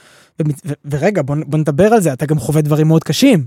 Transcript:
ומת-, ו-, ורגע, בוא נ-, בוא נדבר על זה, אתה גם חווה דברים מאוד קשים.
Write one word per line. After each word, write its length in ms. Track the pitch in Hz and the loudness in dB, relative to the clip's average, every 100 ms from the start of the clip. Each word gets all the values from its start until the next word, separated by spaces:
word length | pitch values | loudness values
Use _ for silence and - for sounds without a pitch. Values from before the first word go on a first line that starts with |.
| _ _ _ - | _ _ _ -6
ומת-, 220 | 156 143 - | -4 -4 -8
ו-, 80 | 147 147 | -10 -8
ורגע, 300 | 143 165 202 | -4 -2 -2
בוא 140 | 139 147 | -2 -4
נ-, 80 | 151 | -4
בוא 120 | 151 | -2
נדבר 340 | 156 143 208 | -2 2 2
על 80 | 226 | 2
זה, 120 | 165 | 0
אתה 120 | 131 147 | -2 -2
גם 140 | 156 | -2
חווה 220 | - 156 | 0 0
דברים 260 | 151 151 156 | 0 2 2
מאוד 160 | 160 | 2
קשים. 420 | - 156 269 208 | 0 2 4 2